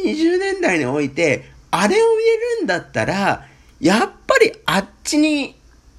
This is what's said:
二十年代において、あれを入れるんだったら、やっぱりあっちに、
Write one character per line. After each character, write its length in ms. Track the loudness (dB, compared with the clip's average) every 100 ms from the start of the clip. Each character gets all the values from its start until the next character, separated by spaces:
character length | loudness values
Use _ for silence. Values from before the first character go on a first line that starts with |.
二 120 | -4 0
十 220 | 0 0
年 220 | -4 -2
代 200 | 0 0
に 60 | -2
お 140 | -2
い 120 | -4
て、 340 | -2 0 -2 -6 -20 -6
あ 160 | 0 2
れ 80 | 4
を 240 | 2 2
入 60 | 2
れ 320 | 0 -2 -4
る 60 |
ん 40 | -2
だ 100 | -4
っ 140 | -4
た 140 | -4 -2
ら、 400 | 0 -2 -2 -8 -20 -20 -2
や 260 | 2 2 0
っ 40 | -6 -2
ぱ 120 | 2
り 120 | 2 0 -2
あ 140 | -2
っ 60 | -4 -12
ち 140 | -4 0
に、 380 | 2 0 -4 -12 -20 -20 -20